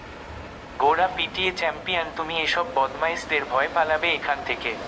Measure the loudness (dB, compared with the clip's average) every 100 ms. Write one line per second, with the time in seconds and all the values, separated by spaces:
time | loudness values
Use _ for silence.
0 | -14 -14 -14 -12 -12 -14 -14 2 4 6
1 | 4 2 -4 0 -2 0 -2 -2 -2 -2
2 | -2 -4 -4 -2 0 0 2 2 2 2
3 | 0 0 0 0 2 2 2 2 4 4
4 | 2 0 0 -2 -2 -2 -2 -4